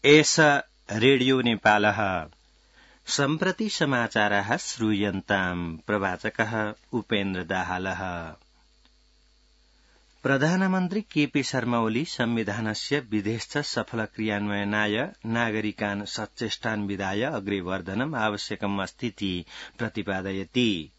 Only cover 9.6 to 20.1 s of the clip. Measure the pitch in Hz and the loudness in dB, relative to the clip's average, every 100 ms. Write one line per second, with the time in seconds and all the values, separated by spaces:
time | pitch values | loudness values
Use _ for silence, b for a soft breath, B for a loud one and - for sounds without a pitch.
9.6 | b b b b b _ 127 135 151 185 | b b b b b _ 0 2 2 2
10.6 | 190 185 180 202 208 151 143 147 127 131 | 2 0 0 -4 -2 0 0 0 0 -2
11.6 | 113 120 110 110 165 - 117 117 104 104 | 0 0 2 0 -4 -2 -2 0 -2 -4
12.6 | 110 107 - 143 117 107 101 113 - 147 | -4 -6 -2 -4 -2 -4 -2 -6 -4 -4
13.6 | 147 - 107 113 107 - 110 104 104 101 | -2 -4 -4 -6 -6 -4 -2 -2 -2 -2
14.6 | 101 104 107 107 139 - 113 117 117 107 | -2 0 0 -2 -4 -8 -4 -2 0 -2
15.6 | 107 - 104 101 104 - 107 - 117 - | -4 -4 -4 -4 -6 -8 -10 -6 -6 -4
16.6 | 113 107 101 98 95 101 131 135 98 98 | -4 -4 -4 -4 -2 -2 -2 -4 -4 -4
17.6 | 90 95 87 98 139 135 110 104 - 104 | -2 -6 -4 -4 -4 -2 -2 -2 -8 -6
18.6 | 101 98 95 - 120 - 98 90 82 B | -4 -2 -4 -6 -8 -4 -4 -4 -8 B
19.6 | B - 113 - 98 | B -8 -6 -4 -4